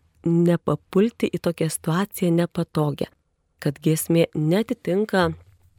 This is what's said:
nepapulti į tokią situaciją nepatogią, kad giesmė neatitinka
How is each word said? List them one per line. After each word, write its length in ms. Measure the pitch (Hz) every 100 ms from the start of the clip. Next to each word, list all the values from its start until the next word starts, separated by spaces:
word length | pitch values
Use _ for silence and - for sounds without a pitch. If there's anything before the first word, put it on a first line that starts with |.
| _ _
nepapulti 1080 | 170 170 170 170 - 147 - 185 226 - -
į 80 | 170
tokią 300 | 170 - 160
situaciją 640 | - - 170 202 - 175
nepatogią, 720 | 170 175 - 170 - 147 139 - _ _ _ _ -
kad 160 | 147 143
giesmė 480 | 156 156 - 165 160
neatitinka 960 | 160 156 190 233 - - 190 214 196 170 160 - _ _